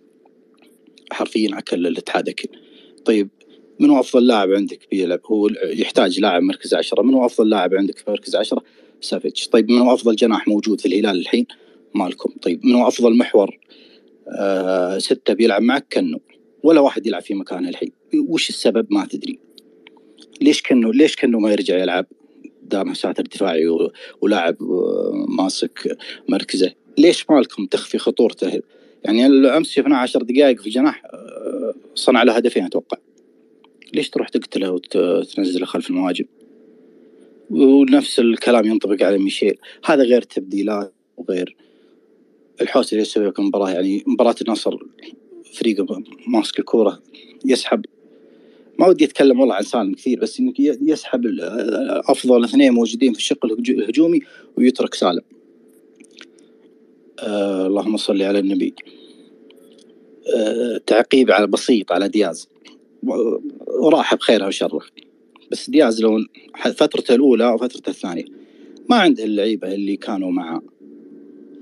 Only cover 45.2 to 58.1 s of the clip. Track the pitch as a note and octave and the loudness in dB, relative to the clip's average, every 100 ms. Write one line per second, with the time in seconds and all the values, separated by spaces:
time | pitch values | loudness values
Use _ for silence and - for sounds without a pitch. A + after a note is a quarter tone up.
45.2 | _ - - - A2 G2+ F#2+ - - - | _ -20 -20 -4 -2 -2 -4 -8 -12 -14
46.2 | A#2+ A#2+ - - - A#2 G2+ - _ - | -4 -2 -2 -6 0 2 2 -2 _ -20
47.2 | - - - B2 - - - _ _ - | -20 -8 0 0 0 -4 -4 _ _ -20
48.2 | _ _ - _ _ - F3+ F3+ D#4 - | _ _ -20 _ _ 2 4 4 2 4
49.2 | C#3 B2 B2+ G2 G#2 A#2+ G2 - B2+ A#2 | 4 4 2 0 -4 -4 -4 -4 -4 -4
50.2 | - - B2+ C3 C#3+ B2 D3+ D3+ - B2 | -4 -2 -4 0 0 0 -2 -2 -4 -4
51.2 | A#2 F#2 F2 A2 - - C#3 - - - | -2 -4 -6 -6 -4 -4 -4 -4 0 0
52.2 | B2+ A#2+ A#2 C#3 C3+ A#2+ A2+ A#2 C3 A2 | 4 4 4 4 4 4 0 0 0 0
53.2 | - C#3+ A#2 A2 A#2+ A#2 G#2 C3 E3+ D#3+ | -4 -4 -4 -4 -2 -2 0 2 2 2
54.2 | - - - - B2 - A2 - F#2+ E2+ | -4 -14 -10 0 2 2 -4 -2 -2 -2
55.2 | - _ _ _ _ _ _ _ - - | -8 _ _ _ _ _ _ _ -20 -20
56.2 | - _ _ _ _ _ _ _ _ - | -20 _ _ _ _ _ _ _ _ -12
57.2 | A2 G2+ G2 F#2 F#2+ G2+ G2+ G#2+ - | -6 -2 -2 -2 -2 -2 -2 -2 -2